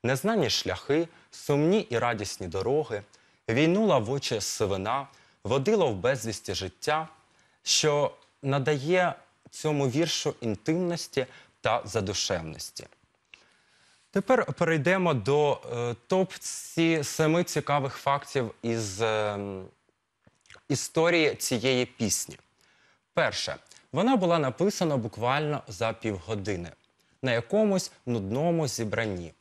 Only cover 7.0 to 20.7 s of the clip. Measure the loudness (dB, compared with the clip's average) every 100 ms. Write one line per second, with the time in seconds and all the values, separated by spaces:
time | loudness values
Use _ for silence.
7 | -4 -14 _ _ _ _ -2 2 2 2
8 | 0 -4 _ _ -2 0 2 0 2 2
9 | 2 -2 _ _ -20 -4 0 2 2 2
10 | 0 0 -2 -2 -4 -2 -2 0 0 -4
11 | -4 -4 -4 -8 -20 _ -2 -2 -2 -2
12 | -2 -2 -2 -4 -4 -12 -14 -14 -18 _
13 | _ _ _ -20 _ _ _ _ _ _
14 | _ -4 4 2 2 0 2 2 2 2
15 | 2 2 2 4 4 0 -4 -4 -4 -6
16 | _ 0 0 -4 -12 -12 -8 0 2 2
17 | -2 0 2 4 2 -2 0 -2 -2 -4
18 | -2 -2 -2 -4 -4 -4 -2 -2 -4 -2
19 | 0 2 0 -2 -6 -8 -12 _ _ _
20 | _ _ _ _ _ -20 _